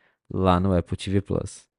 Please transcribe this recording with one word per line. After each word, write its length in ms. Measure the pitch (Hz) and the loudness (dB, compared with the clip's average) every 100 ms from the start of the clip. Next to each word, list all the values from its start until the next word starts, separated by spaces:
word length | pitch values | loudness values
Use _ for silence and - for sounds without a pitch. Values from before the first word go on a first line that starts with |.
| _ _ - | _ _ -8
lá 280 | - 95 90 | 0 2 4
no 160 | 95 90 | 2 0
Apple 200 | - 92 | 0 -6
T 140 | - | -2
V 100 | 98 | -2
Plus. 420 | - - 101 - _ | -2 -4 -4 -14 _